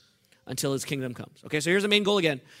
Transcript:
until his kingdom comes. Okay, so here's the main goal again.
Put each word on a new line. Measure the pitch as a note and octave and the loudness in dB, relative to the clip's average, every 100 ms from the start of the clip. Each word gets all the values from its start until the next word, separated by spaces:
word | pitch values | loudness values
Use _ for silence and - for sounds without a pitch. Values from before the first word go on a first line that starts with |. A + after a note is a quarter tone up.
| _ _ _ _ - | _ _ _ _ -10
until | C3 C#3+ | -4 -2
his | C3+ | -2
kingdom | - C#3 B2+ | -4 -6 -6
comes. | A#2+ - _ - | -8 -14 _ -4
Okay, | D3+ | -2
so | D#3 | 2
here's | F#3+ | 2
the | G#3 | 4
main | G#3 | 2
goal | G3+ G3+ | 4 2
again. | D#3+ C3 - - | 2 0 -8 -20